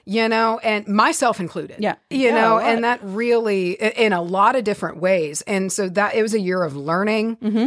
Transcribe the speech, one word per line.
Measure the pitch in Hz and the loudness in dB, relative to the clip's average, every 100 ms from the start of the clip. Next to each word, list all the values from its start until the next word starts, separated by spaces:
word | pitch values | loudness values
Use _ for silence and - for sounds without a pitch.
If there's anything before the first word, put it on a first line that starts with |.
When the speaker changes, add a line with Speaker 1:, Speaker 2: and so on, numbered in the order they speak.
Speaker 1:
You | - 220 226 | -4 -2 2
know, | 226 226 226 | 2 0 0
and | 226 208 208 | -2 -2 0
myself | 208 262 320 247 202 | 2 2 2 0 0
included. | 170 170 151 - | -6 -8 -12 -6
Speaker 2:
Yeah. | 208 - _ | -4 -4 _
Speaker 1:
You | 277 247 | 0 2
Speaker 2:
Yeah, | |
Speaker 1:
know, | 220 226 | 4 4
Speaker 2:
a | 226 | 4
lot. | |
Speaker 1:
and | 233 233 | 2 0
that | 233 240 | 0 -2
really, | 196 196 240 233 220 196 180 185 | -4 -4 0 2 2 0 -2 -2
i-, | 220 | -2
in | - 220 | 2 2
a | 180 | 2
lot | 175 190 208 262 | 0 2 4 4
of | |
different | 208 202 170 160 | 0 -2 -6 -2
ways. | 185 190 156 226 | 0 2 0 -6
And | - 196 190 | -4 -2 -2
so | 202 190 | -2 -2
that, | 180 208 226 | 0 0 2
it | |
was | 214 | 0
a | 220 | 0
year | 180 185 | 0 0
of | 165 | -2
learning. | 143 143 175 214 220 220 226 | -4 -2 0 0 0 -2 -4
Speaker 2:
Mm-hmm. | 220 214 | -2 0